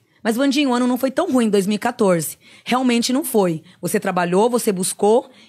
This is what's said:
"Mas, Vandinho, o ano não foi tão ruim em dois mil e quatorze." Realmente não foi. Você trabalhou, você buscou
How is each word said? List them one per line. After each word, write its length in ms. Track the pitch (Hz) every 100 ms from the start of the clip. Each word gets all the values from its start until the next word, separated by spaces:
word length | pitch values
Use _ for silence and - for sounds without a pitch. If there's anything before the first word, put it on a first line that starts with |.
| _ _
"Mas, 140 | 214 233
Vandinho, 320 | 277 262 277
o 60 |
ano 120 | 240 247
não 120 | 247
foi 120 | 269
tão 220 | 269 359
ruim 140 | 254 226
em 40 |
dois 160 | 196 185
mil 100 | 208
e 20 |
quatorze." 580 | 240 240 202 175 151 - _ -
Realmente 480 | - 247 254 233 233
não 140 | 254
foi. 380 | 339 220 185 160 - _
Você 180 | 170 214
trabalhou, 520 | 202 180 175 180 233
você 200 | 240 220
buscou 600 | 185 185 - 202 233 - -